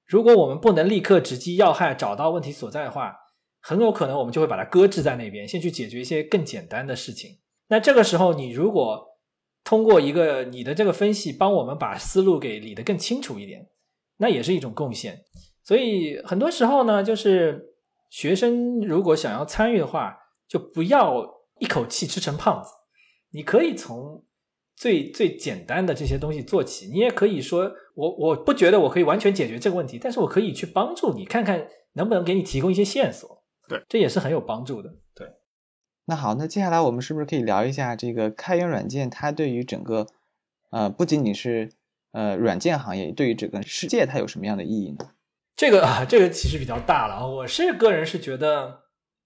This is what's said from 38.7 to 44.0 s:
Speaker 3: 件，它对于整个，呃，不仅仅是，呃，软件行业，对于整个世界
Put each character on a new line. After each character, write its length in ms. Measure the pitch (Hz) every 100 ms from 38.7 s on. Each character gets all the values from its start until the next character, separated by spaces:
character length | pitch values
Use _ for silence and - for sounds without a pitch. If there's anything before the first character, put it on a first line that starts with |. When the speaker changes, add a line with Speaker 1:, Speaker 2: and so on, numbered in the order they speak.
| 135 -
Speaker 3:
件， 200 | 139 127
它 220 | - 147
对 200 | 151 147
于 120 | 120
整 180 | 123 95
个， 240 | 104 113 107 _ _ _ _ _ _
呃， 200 | 113 104
不 140 | -
仅 200 | 175 151
仅 80 | 113
是， 380 | 98 123 117 110 _ _ _ _
呃， 240 | 113 104
软 240 | 95 113 90
件 180 | 170 151
行 200 | 101 92
业， 160 | 82
对 160 | - 131
于 60 |
整 140 | 113 87
个 140 | 98
世 240 | 104 - -
界 180 | 240